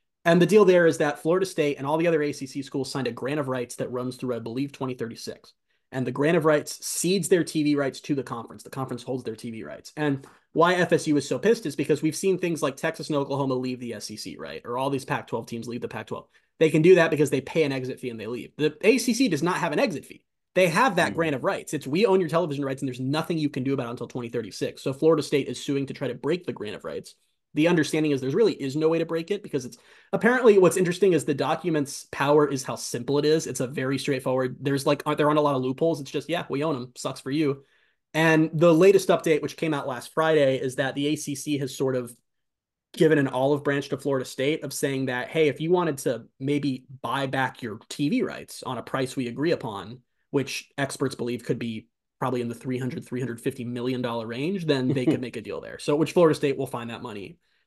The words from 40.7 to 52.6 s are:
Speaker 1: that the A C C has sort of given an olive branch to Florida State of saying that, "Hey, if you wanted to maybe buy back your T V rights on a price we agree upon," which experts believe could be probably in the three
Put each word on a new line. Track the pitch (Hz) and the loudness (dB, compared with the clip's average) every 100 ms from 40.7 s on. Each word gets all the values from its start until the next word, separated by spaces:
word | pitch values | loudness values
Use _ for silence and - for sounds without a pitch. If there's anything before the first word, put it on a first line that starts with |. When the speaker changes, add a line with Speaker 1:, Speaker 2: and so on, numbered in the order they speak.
| 131 | -2
Speaker 1:
that | 135 | -4
the | 131 143 | -2 -2
A | 151 | -2
C | - | -4
C | 139 - 143 | -8 -4 -4
has | 135 - | -4 -2
sort | 135 131 | -2 -2
of | 120 - _ _ _ _ _ _ _ | -6 -12 _ _ _ _ _ _ _
given | - 160 151 | 2 4 6
an | 135 | 4
olive | 127 135 147 | 2 2 2
branch | 147 143 139 | 0 -2 -2
to | 135 | -6
Florida | 151 135 123 | -2 -2 -4
State | - 135 160 | -2 -2 -2
of | 143 | -4
saying | - 143 135 131 | -4 -2 -2 -2
that, | 123 123 | -4 -4
"Hey, | 160 151 | 2 2
if | 127 | 2
you | 156 | 0
wanted | 180 170 139 | 2 2 -2
to | - 117 120 _ | -2 -4 -6 _
maybe | 135 143 143 127 - 131 | -2 0 0 -4 -8 -12
buy | 120 131 135 | -6 -4 -2
back | 135 131 - | -2 -2 -4
your | 117 107 - | -10 -12 -12
T | - 147 | -4 -2
V | 247 | 0
rights | 196 65 - - | -2 -6 -12 -14
on | - 123 | -10 -10
a | |
price | - 131 131 135 | -6 -4 -4 -4
we | 120 | -6
agree | 120 156 | -4 -2
upon," | 151 127 101 92 127 _ _ _ | -2 -4 -10 -10 -16 _ _ _
which | 143 127 - - - | -4 -2 -6 -12 -6
experts | 139 - 139 - | -6 -4 -4 -4
believe | 120 120 | -6 -6
could | - 117 | -4 -4
be | 117 110 - _ _ _ | -4 -8 -12 _ _ _
probably | 135 123 | -4 -2
in | 120 | -4
the | |
three | 113 | -8